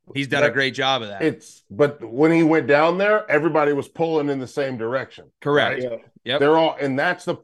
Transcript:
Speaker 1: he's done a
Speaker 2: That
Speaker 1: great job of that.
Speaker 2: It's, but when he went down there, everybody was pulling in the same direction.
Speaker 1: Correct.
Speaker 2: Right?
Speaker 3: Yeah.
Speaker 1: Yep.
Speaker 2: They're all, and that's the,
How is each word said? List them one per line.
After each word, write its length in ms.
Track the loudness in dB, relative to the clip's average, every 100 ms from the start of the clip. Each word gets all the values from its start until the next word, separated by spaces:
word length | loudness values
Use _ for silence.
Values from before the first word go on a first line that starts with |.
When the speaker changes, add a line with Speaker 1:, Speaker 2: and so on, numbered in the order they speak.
| -10
Speaker 1:
he's 140 | -8 -4
done 140 | 0
a 60 | 2
Speaker 2:
That 40 |
Speaker 1:
great 220 | 2 -2
job 260 | -2 -2 -2
of 80 | -4
that. 140 | -4
Speaker 2:
It's, 420 | -2 -4 -10 -20 _
but 340 | 0 0 -2 -8
when 240 | 2 4
he 120 | 4
went 240 | 4 4 4
down 320 | 4 4 2
there, 260 | 0 0 0
everybody 420 | -2 0 0 0
was 160 | -2 -4
pulling 400 | -4 -2 -2 -2
in 120 | -4
the 60 | -6
same 300 | -6 -6 -6
direction. 560 | -6 -6 -6 -16 -20 _
Speaker 1:
Correct. 440 | 0 2 0 -2
Speaker 2:
Right? 80 | -6
Speaker 3:
Yeah. 60 | -10 -14 _ -6
Speaker 1:
Yep. 80 | 0
Speaker 2:
They're 160 | 4 4
all, 180 | 2 0
and 200 | -4 -2
that's 260 | -2 -4
the, 120 | -6 -8